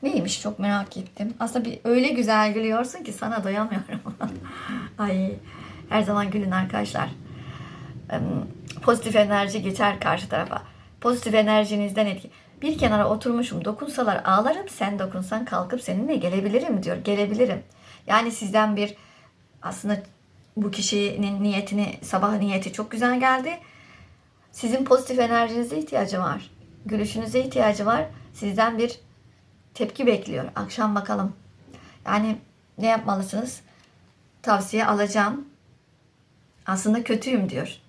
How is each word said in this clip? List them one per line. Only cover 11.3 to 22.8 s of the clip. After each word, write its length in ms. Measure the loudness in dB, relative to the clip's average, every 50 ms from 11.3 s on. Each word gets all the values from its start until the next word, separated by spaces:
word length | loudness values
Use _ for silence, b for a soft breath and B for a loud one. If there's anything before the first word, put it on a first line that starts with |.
| 4
enerjinizden 720 | 4 6 6 6 4 4 2 0 -2 -2 -2 0 0 0
etki. 240 | 0 0 -6 -10 -16 B B B B B B
"Bir 160 | -2 -2 0 2
kenara 320 | 2 4 4 4 4 4
oturmuşum, 560 | 2 0 0 0 0 0 0 -2 -4 -4 -4
dokunsalar 560 | -4 -4 -4 -6 -8 -2 0 0 2 2 0 2
ağlarım, 440 | 4 4 4 4 4 2 0 -2 -8
sen 300 | -6 -4 -2 -2 -2 -2
dokunsan 460 | -4 -4 -4 -6 -6 -4 -4 -4 -4
kalkıp 360 | -2 -2 -4 -2 -2 -4 -6
seninle 340 | -4 -2 -2 -2 0 0 0
gelebilirim." 680 | 0 0 0 0 0 0 2 2 2 2 2 -2 -2 0
diyor. 140 | -2 -4 -4
Gelebilirim. 680 | -2 -2 0 0 2 0 2 2 2 2 2 -4 -6 -12 B B B B B B B 2
Yani 240 | 2 4 4 2
sizden 440 | -4 -4 -6 2 4 4 4 4 2
bir, 200 | 0 -2 -2 -4 B B B B B B B B B _ _ _ -12
aslında 360 | -10 -10 -10 -6 -2 -2 -2 -2 -2 -10 -20 _ _ _ _ _ -20 _ _ -2
bu 140 | -2 -2
kişinin 720 | -2 -2 -2 0 2 2 2 0 0 0 -2 0 0 0 0
niyetini, 560 | 2 2 0 -2 -2 0 0 0 0 -2 -8
sabah 360 | -8 -2 0 2 2 2 2 2
niyeti 360 | 0 2 0 0 -2 -2 -6
çok 180 | -6